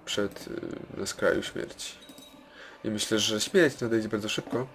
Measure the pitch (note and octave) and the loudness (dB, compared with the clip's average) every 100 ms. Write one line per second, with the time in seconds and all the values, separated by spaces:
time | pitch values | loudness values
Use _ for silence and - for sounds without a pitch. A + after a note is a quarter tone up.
0 | - - G2+ - - - - - - - | -2 -2 -2 -4 -10 -8 -6 -8 -8 -6
1 | G2 - F#2 F#2 - - - - - - | -6 2 4 4 0 -6 -8 -8 -12 -12
2 | - - - - - - - - A2+ G#2+ | -18 -20 -20 -20 -20 -18 -18 -6 -4 -2
3 | - A2 G#2 G#2+ - F#3+ D#3 - A#2 A2+ | 2 4 4 2 4 6 6 4 2 2
4 | G#2+ G#2+ G#2 - - A#2+ C3+ | 2 -2 0 -4 -2 -2 -2